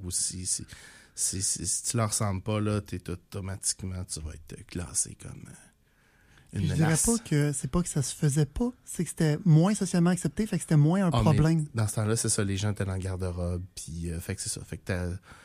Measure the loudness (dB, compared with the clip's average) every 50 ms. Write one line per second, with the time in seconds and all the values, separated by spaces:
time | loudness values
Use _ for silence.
0 | -6 -6 -4 -2 -2 -4 -4 -6 -4 -4 -4 -4 -6 -10 -16 -20 -20 -20 -20 -20
1 | -20 -18 _ -4 -4 -4 -2 -2 -2 -2 -4 -4 -4 -4 -4 -4 -4 -2 0 0
2 | 0 0 0 -2 -2 -2 -2 -4 -4 -4 -2 -2 0 0 -2 -2 -4 -6 -8 -10
3 | -8 -8 -10 -10 -12 _ -12 -10 -8 -8 -10 -6 -4 -6 -6 -4 -6 -8 -8 -8
4 | -10 -10 -10 -10 -10 -10 -12 -14 -16 -16 -16 -16 -14 -12 -10 -10 -10 -6 -4 -4
5 | -4 -4 -6 -12 -16 -16 -16 -16 -16 -18 -20 -20 -20 -20 _ _ _ _ _ _
6 | _ _ _ _ _ _ _ -20 -18 _ -2 0 0 2 4 4 4 4 4 4
7 | 4 2 2 0 0 0 2 2 2 2 0 -2 -4 -2 0 0 0 0 0 -2
8 | -2 -2 -2 0 0 2 4 2 2 2 0 -2 -2 -2 -2 -6 _ -10 -6 -6
9 | -6 -4 -2 0 2 2 2 2 6 8 8 8 8 6 4 0 0 0 2 4
10 | 4 4 4 2 0 -2 -2 -2 -2 -2 -2 -4 0 4 6 6 6 6 6 4
11 | 4 4 4 4 4 6 6 6 6 4 4 2 0 -2 -2 -2 -2 0 0 0
12 | 0 0 0 0 0 0 0 0 0 0 0 0 0 0 -2 -2 -2 -4 -4 -4
13 | -4 -4 -4 -4 -4 -4 -4 -2 -2 -2 -2 -4 -6 -8 _ -14 -12 -10 -8 -8
14 | -6 -6 -6 -6 -6 -6 -6 -6 -6 -8 -8 -8 -10 -10 -12 -10 -6 -4 -4 -2
15 | -2 -4 -6 -8 -10 -16 -20 -20